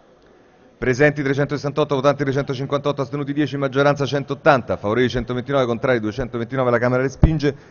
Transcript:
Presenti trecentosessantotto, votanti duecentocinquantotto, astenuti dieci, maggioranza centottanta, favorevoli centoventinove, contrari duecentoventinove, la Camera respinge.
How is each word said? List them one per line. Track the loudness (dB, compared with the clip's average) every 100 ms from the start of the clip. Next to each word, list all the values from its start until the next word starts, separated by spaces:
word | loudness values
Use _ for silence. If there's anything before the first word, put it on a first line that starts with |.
| _ _ _ _ _ _ _ _
Presenti | -2 4 2 2
trecentosessantotto, | -2 0 -2 -2 -4 -2 0
votanti | 2 2 2
duecentocinquantotto, | 0 -2 -4 -6 -4 -4 -2 -4
astenuti | -4 -6 -6
dieci, | -2 -2 -2
maggioranza | -2 2 2 2 0
centottanta, | -2 -4 0 4 4 2 -4
favorevoli | -2 0 0
centoventinove, | 0 -4 -6 -2 0 0
contrari | 0 0 0
duecentoventinove, | 0 -4 -6 -6 -6 -2 2
la | 2
Camera | 2 2
respinge. | 0 2 2 4 0 -2 -12